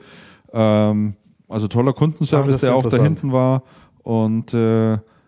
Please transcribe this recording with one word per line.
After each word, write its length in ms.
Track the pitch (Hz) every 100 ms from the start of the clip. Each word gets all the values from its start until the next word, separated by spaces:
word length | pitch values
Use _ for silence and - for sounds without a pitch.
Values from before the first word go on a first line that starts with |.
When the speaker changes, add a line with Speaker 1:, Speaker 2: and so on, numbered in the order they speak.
| - - - - _
Speaker 1:
Ähm, 600 | 113 110 107 107 104 104 98 _ _ -
also 200 | 107 107
toller 260 | 117 131
Kundenservice, 500 | - 156 156 156 147
Speaker 2:
Ah, 40 | 139
das 80 | 131
ist 80 |
Speaker 1:
der 100 | 131 131
auch 60 |
da 60 | 120
Speaker 2:
interessant. 320 | 120 147 156
Speaker 1:
hinten 120 | 139
war. 300 | 127 127 131 - - _ _
Und, 520 | - 113 110 113 113 117
äh, 420 | 113 113 113 110 - _